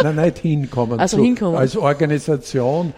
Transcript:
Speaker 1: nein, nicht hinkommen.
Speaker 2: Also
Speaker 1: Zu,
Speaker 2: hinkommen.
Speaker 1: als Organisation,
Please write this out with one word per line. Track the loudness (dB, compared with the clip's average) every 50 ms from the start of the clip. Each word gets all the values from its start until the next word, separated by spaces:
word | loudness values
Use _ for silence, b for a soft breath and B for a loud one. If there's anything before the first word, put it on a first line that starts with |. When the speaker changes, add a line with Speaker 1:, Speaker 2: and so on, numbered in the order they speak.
| 0
Speaker 1:
nein, | 0 2
nicht | 2 2 0 0 0
hinkommen. | -2 0 0 0 -2 -2 -2 -2 -2 0 0 0
Speaker 2:
Also | 0 0 2
Speaker 1:
Zu, | 2 4
Speaker 2:
hinkommen. | 4 2 0 0 -2 0
Speaker 1:
als | 0 0 0 0
Organisation, | 0 0 0 2 2 0 0 0 -2 0 -2 -2 -2 -2 -4 -2 -2 0 0 0 0 -2 -4 -8